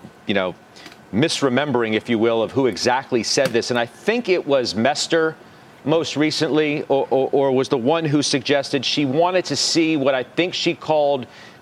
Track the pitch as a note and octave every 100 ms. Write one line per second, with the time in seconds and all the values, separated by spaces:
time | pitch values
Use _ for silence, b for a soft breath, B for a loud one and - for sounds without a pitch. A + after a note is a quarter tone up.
0 | - - - G2 F#2 - - B B B
1 | - G2 D#3 - C#3 B2 D3 A#2+ A2+ A2
2 | - A2+ A#2 A2+ G#2 F#2+ C3 F#2 A#2+ B2
3 | C3 B2 G2+ - C3+ A#2 - A#2+ A#2 -
4 | - A#3 A#3 F3 D3+ C#3 A2+ F#2+ B2+ D3
5 | - E3 D#3+ D3+ B B B B - D#3+
6 | D3+ C#3 D#3 - D#3 D3+ D3+ D3 - C#3
7 | - C3+ C3+ C#3+ C3+ C3 C3 C#3 A#2+ E3
8 | D#3+ D3 - C#3+ A2+ C#3+ C3+ C#3 A#2 -
9 | C#3 C#3+ F3 F#3 - C#3 - E3 D#3+ D#3
10 | C3+ C3 B2 - F3+ - F3 D3+ - D#3
11 | C#3+ C#3 A#2+ B B B